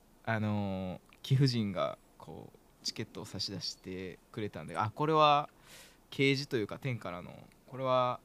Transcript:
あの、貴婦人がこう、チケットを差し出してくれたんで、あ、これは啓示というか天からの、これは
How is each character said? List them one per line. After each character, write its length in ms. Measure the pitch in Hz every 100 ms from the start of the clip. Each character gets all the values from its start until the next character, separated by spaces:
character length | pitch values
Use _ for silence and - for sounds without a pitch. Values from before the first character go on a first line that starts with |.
| _ _ -
あ 140 | 113
の、 600 | 107 104 101 95 92 87 _ -
貴 140 | - 131
婦 100 | 139
人 240 | 120 104
が 260 | 85 71 - _ -
こ 340 | - 78 -
う、 40 | - _ _
チ 100 | -
ケ 100 | -
ッ 20 | 113
ト 160 | 92
を 40 | 85
差 140 | 95
し 120 | -
出 100 | 95
し 140 | - -
て 420 | - 92 92 - _
く 100 | -
れ 80 | 104
た 120 | 90
ん 40 | 80
で、 80 | 85
あ、 120 | 107
こ 120 | - 151
れ 80 |
は 360 | 156 151 147 147 _ - - - - -
啓 240 | - 139 135
示 140 | 143
と 80 | 127
い 60 |
う 40 | 101
か 120 | 82
天 180 | 139 117
か 120 | 98
ら 100 | 87
の、 100 | 85 - - - -
こ 100 | 127
れ 60 |
は 360 | 131 127 123 120